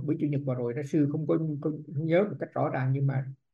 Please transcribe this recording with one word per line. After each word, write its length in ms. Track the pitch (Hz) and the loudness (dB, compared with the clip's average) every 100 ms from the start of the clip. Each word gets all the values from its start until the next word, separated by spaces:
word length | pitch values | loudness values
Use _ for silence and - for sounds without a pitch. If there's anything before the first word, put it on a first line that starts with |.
| 143 | 0
buổi 100 | 156 | 0
chủ 60 | 151 | 0
nhật 140 | 139 | 0
vừa 100 | 135 | -2
rồi 200 | 123 120 | -2 -2
đó, 80 | 127 139 | -4 0
sư 220 | 165 143 | 2 2
không 140 | 147 156 | 2 0
có, 120 | 165 160 143 156 151 - | 0 0 -2 -4 -4 -6
không 120 | 143 160 | -4 2
nhớ 160 | 170 | 4
một 140 | 208 139 | 2 -2
cách 100 | - | -6
rõ 160 | - 147 | -2 0
ràng, 240 | 156 131 | 0 0
nhưng 140 | 135 139 | 2 2
mà 200 | 127 135 - _ | 0 -4 -10 _